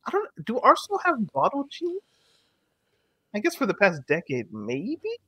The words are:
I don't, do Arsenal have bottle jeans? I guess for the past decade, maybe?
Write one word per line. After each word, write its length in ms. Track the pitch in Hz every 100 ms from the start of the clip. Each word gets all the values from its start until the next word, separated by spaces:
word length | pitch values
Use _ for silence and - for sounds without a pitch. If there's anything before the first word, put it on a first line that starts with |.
| -
I 40 |
don't, 180 | 392 427 -
do 160 | 156 240
Arsenal 400 | 233 320 - 403 359
have 260 | 285 185
bottle 320 | - 277 277 285
jeans? 320 | - 349 370 _ _ _ _ _ _ _ _ _ _ _ _ _ 208
I 40 |
guess 140 | 320
for 140 | - 233
the 80 | 175
past 260 | 202 160 -
decade, 440 | 151 - 127 113
maybe? 680 | 107 104 131 196 320 427 466